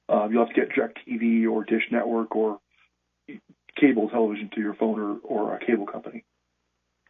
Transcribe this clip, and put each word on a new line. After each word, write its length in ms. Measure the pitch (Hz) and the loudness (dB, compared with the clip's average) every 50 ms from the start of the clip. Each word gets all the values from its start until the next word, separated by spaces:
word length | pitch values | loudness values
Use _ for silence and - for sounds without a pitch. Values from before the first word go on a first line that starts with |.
| _ - | _ 0
Um, 240 | - 107 104 107 | 2 2 2 2
you'll 120 | 113 117 113 | 4 2 2
have 100 | - - | 4 2
to 60 | 127 | 0
get 100 | 113 - - | 0 2 0
DirecTV 760 | 135 123 117 - - - - 123 110 113 117 113 113 113 113 | -2 -2 -2 -4 -12 -10 -8 -4 0 2 4 4 4 4 4
or 140 | 110 110 | 2 0
Dish 220 | 104 - 113 110 - - | 0 0 0 0 0 0
Network 420 | 117 117 110 117 117 113 110 - - | 0 0 0 0 0 -2 -2 0 0
or 240 | 110 110 110 104 101 _ _ _ _ _ _ _ _ _ _ _ _ _ - 143 - _ _ _ _ _ _ - - | 0 0 0 0 -4 _ _ _ _ _ _ _ _ _ _ _ _ _ -18 -18 -18 _ _ _ _ _ _ -2 2
cable 280 | 147 139 127 110 107 104 | 4 4 4 4 0 0
television 420 | - 120 113 107 104 101 107 98 - | 0 0 0 0 -2 -4 -8 -10 -6
to 60 | 113 | -6
your 140 | 107 104 101 | -4 -4 -2
phone 240 | - 113 110 107 107 | -2 -2 -2 -2 -2
or, 200 | 107 104 104 - | -4 -6 -6 -8
or 320 | - - - 107 110 110 - | -8 -6 -4 -4 -4 -4 -4
a 100 | - - | -6 -2
cable 220 | - 117 104 101 | 0 0 0 -2
company. 380 | - - - - 113 117 117 - _ _ _ _ _ _ _ _ _ _ _ _ _ _ _ _ _ | -4 -10 -12 -14 -14 -16 -16 -18 _ _ _ _ _ _ _ _ _ _ _ _ _ _ _ _ _